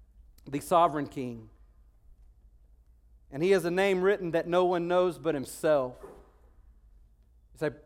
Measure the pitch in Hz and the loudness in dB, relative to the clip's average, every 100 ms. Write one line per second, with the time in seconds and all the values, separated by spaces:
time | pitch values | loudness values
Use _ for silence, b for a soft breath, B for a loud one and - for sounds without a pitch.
0 | - - - - - 143 - 175 170 147 | -20 -20 -20 -20 -10 -8 2 4 4 2
1 | 139 147 123 117 110 - - - - _ | -8 -8 -10 -10 -16 -20 -20 -20 -20 _
2 | - - - - - - _ - _ _ | -20 -20 -20 -20 -20 -20 _ -20 _ _
3 | _ - - 139 180 196 170 180 196 185 | _ -20 -14 -4 2 2 2 0 2 2
4 | 185 202 175 165 170 175 180 180 170 180 | 2 0 0 -2 0 2 2 0 0 2
5 | 180 143 151 147 123 - 160 147 127 127 | 2 -2 -4 -4 -6 -4 2 2 0 -8
6 | - - - _ _ _ - - - - | -20 -20 -20 _ _ _ -20 -20 -20 -20
7 | - _ _ _ _ - 151 - | -20 _ _ _ _ -8 -8 -8